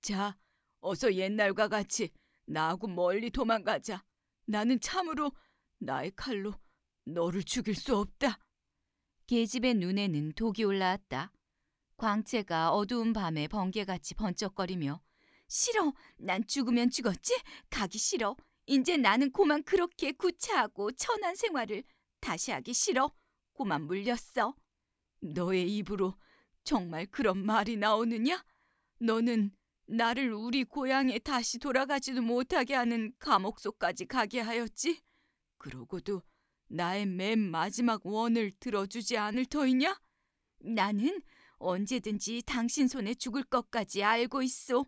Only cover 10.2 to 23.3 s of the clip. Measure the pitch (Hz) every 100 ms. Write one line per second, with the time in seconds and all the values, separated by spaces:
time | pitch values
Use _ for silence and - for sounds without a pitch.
10.2 | 151 151 226 208 214 196 185 190 _ 131
11.2 | 175 _ _ _ _ _ _ _ 226 208
12.2 | 208 240 202 165 165 202 202 240 226 220
13.2 | 180 180 - 214 185 202 196 180 - -
14.2 | 208 175 202 - 180 185 143 151 _ _
15.2 | _ _ _ - - 440 330 269 - _
16.2 | 196 190 196 277 247 240 240 254 240 180
17.2 | - 494 - - _ - 196 214 - 359
18.2 | 214 240 - _ - 269 262 339 226 220
19.2 | 277 262 359 294 - 381 349 - 285 277
20.2 | 359 349 - 381 214 - 202 254 - 440
21.2 | 392 370 453 302 220 208 - _ _ _
22.2 | - 170 - 185 123 247 - 262 285 -
23.2 | _